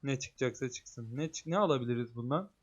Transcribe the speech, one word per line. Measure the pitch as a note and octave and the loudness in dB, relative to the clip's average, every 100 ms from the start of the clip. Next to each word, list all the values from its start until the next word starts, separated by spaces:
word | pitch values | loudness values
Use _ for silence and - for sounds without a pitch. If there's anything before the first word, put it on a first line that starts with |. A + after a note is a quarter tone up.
Ne | C#3+ C3+ | 0 -2
çıkacaksa | - - B2+ A#2+ C3 | -2 -2 -2 0 -4
çıksın. | - - - A2+ B2 | -6 -12 -10 -8 -4
Ne | D#3+ | -4
çık-, | - D#3+ | -6 0
ne | F3+ | 4
alabiliriz | G3 C#3 A#2+ A#2+ A#2+ A#2+ | 6 4 4 0 -2 -4
bundan? | A#2+ D3+ G3+ _ | 0 0 0 _